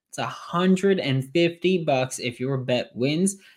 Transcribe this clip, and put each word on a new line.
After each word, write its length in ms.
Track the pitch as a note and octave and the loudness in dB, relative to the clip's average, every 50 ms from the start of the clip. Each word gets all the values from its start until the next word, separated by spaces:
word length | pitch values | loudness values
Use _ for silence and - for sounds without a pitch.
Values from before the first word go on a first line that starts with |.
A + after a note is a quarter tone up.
| _ | _
It's 100 | _ - | _ -10
a 80 | - A#2+ | -8 -8
hundred 760 | A#2+ - - - - - E3+ F3+ F#3 F#3 F#3 F#3+ G3 F#3+ F#3 | -8 -10 -12 -10 -6 -2 2 4 4 4 4 4 2 2 2
and 280 | - C#3 C3 C3+ C3 - - | 0 0 0 -2 -2 0 2
fifty 500 | E3+ E3+ E3+ E3+ - - F3+ F#3 F3 D#3+ | 2 2 2 0 0 0 0 0 0 2
bucks 360 | D3 C#3 B2+ C3 C3 - - | 0 0 0 0 -2 -4 -6
if 200 | - B2 A#2+ - | -6 -6 -6 -4
your 160 | B2 C3+ C#3 | -4 -4 -4
bet 340 | C3 B2 B2+ B2 B2 - - - | -2 -2 0 -2 -2 -2 -4 -4
wins. 400 | G#2+ B2 C#3+ D3+ E3+ F#3 G3 G3+ - - - - | -2 0 0 2 2 0 0 -2 -4 -14 -20 -20